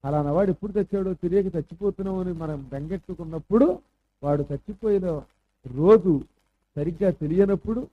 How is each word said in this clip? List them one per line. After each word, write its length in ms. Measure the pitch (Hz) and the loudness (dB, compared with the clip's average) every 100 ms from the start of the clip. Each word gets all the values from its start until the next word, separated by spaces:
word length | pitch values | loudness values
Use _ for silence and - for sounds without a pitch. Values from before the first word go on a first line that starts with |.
ఫలానా 280 | 139 147 147 | 0 -2 0
వాడు 180 | 156 202 | 2 0
ఎప్పుడు 220 | 165 208 | 0 -2
తెచ్చాడో 420 | 202 190 196 185 | -2 -2 -2 -4
తెలియక 320 | 180 175 190 190 | -4 0 0 0
చచ్చిపోతున్నాం 720 | 165 143 170 202 190 190 190 | -4 -8 -4 -4 -4 -6 -4
అని 140 | 185 | -4
మనం 360 | 165 160 147 131 | -6 -6 -8 -8
బెంగెట్టుకున్నప్పుడు, 1040 | 135 151 190 - 180 160 160 - 214 294 359 _ _ _ _ | -10 -8 -10 -10 -12 -10 -10 0 4 4 2 _ _ _ _
వాడు 200 | 143 147 143 | -2 0 -2
చచ్చిపోయిన 720 | 139 - 190 220 202 180 151 - _ _ _ 127 | -6 -8 -6 0 0 0 -6 -8 _ _ _ -12
రోజు 580 | 127 170 220 185 143 - _ _ _ _ - | 2 6 6 6 0 0 _ _ _ _ -6
సరిగ్గా 340 | 151 160 - | -6 0 0
తెలియనప్పుడు 800 | 175 156 175 196 196 - 226 - | 0 -2 2 4 2 -2 -6 -8